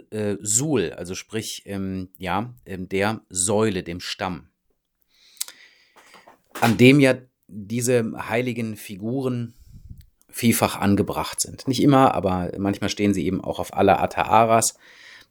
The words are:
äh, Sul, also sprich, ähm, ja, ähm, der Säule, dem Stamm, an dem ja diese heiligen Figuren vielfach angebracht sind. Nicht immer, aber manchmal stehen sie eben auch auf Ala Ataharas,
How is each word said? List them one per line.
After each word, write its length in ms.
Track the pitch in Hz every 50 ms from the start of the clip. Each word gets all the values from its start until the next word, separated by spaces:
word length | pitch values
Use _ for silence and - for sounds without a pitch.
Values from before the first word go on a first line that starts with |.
| - _
äh, 260 | 107 107 107 104 101 -
Sul, 520 | - 101 101 120 143 160 143 110 85 73
also 220 | - - 90 87 92
sprich, 480 | - - _ - 113 107 - - - -
ähm, 420 | - 101 98 98 95 95 95 92 - _ -
ja, 340 | 92 87 87 101 117 123 123 - -
ähm, 220 | - 98 90 92 -
der 320 | 95 95 101 107 110 101 - _
Säule, 560 | 92 92 101 110 101 107 110 110 92 92 80
dem 160 | - 87 90
Stamm, 480 | - - - - 101 92 90 71 80 _ _ _ _ _ _ _ _ _ _ _ _ _ _ _ _ _ _ - - - - _ - - _ _ _ _ _ _ - _ - - _ - - _ _ _ - -
an 160 | - 117 104
dem 220 | 87 123 127 135 147
ja 160 | 135 131 131 - - _ _ _ _
diese 840 | - 95 107 98 101 113 123 117 127 123 120 113 110 62 - - 110
heiligen 480 | 110 120 127 127 113 120 113 110 107
Figuren 800 | - - - 104 90 104 113 127 143 127 131 123 120 117 117 - - - - - - - - - - - _ _ _ _ _
vielfach 480 | - - - 117 - - - 95 -
angebracht 640 | - 98 101 101 98 90 80 - 78 76 - - -
sind. 280 | - - - - - 131
Nicht 140 | 123 120
immer, 320 | 95 143 139 131 135 - -
aber 360 | 90 95 92 92 90 87 87 - -
manchmal 320 | 98 98 98 - 104 92
stehen 240 | - 107 104 101 98
sie 100 | 92 73
eben 140 | 90 95 90
auch 200 | - - - -
auf 140 | 90 - -
Ala 280 | - 98 98 92 -
Ataharas, 720 | 92 - - 90 82 - 98 110 117 113 113 117 113 - - _ _ - - - - - - - - _